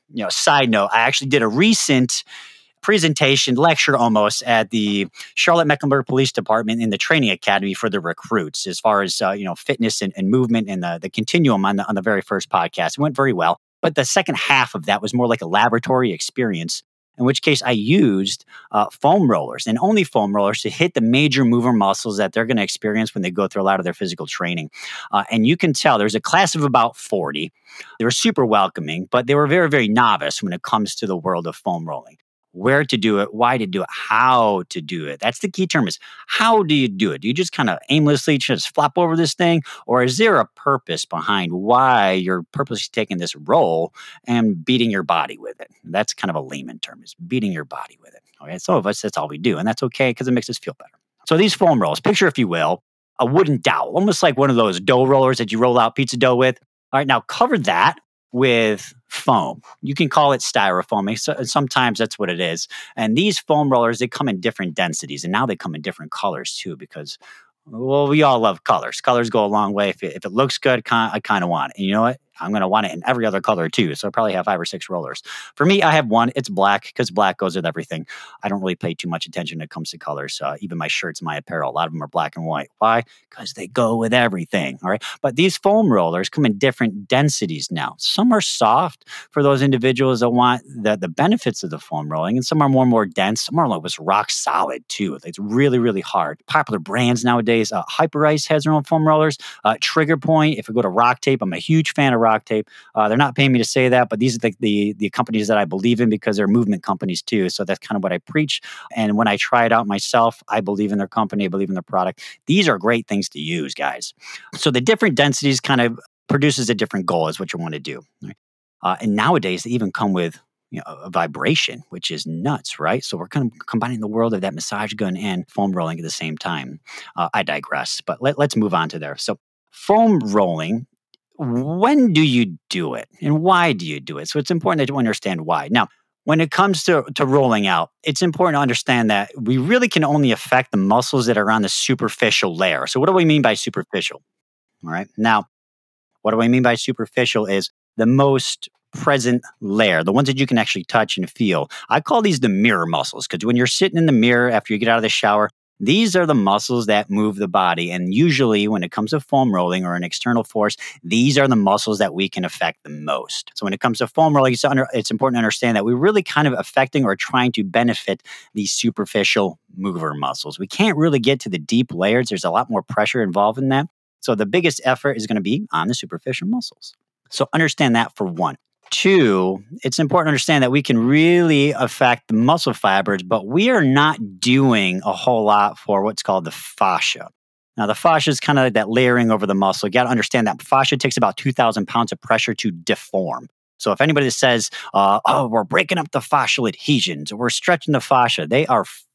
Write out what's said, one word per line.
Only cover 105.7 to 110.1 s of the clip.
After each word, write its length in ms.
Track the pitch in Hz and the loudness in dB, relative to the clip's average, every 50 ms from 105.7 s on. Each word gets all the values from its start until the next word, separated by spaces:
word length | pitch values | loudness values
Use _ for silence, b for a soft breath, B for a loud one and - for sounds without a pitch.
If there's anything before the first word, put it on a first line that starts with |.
| 85 98 98 120 120 107 | -2 0 0 2 2 2
in 100 | 120 113 | 2 2
because 280 | 107 101 - 113 104 98 | 0 0 0 -2 0 0
they're 100 | 104 95 | 2 2
movement 340 | 104 120 117 104 104 90 | 2 2 2 0 -2 -2
companies 400 | - - 98 87 - 95 90 - | -2 -4 -4 -4 -4 -4 -6 -6
too. 280 | - - - 107 95 90 | -6 -4 -2 -2 0 -2
So 160 | - - 101 | -2 -4 -4
that's 140 | 90 98 - | -4 -6 -6
kind 180 | - - 110 101 | -6 -6 -4 -4
of 60 | 92 | -2
what 100 | 95 90 | -2 -4
I 60 | 87 | -4
preach. 420 | - - - 156 151 143 - - B B B B B B - | -6 -4 -2 -2 -2 -2 -4 -8 B B B B B B -6
And 220 | 113 110 104 104 107 | -2 -2 0 0 2
when 100 | 117 107 | 2 2
I 80 | 101 | 0
try 300 | 98 - - - 120 117 | 0 0 0 2 2 4
it 80 | 113 117 | 4 4
out 120 | 113 113 | 2 2
myself, 560 | 104 101 101 - - | 0 -2 -4 -2 0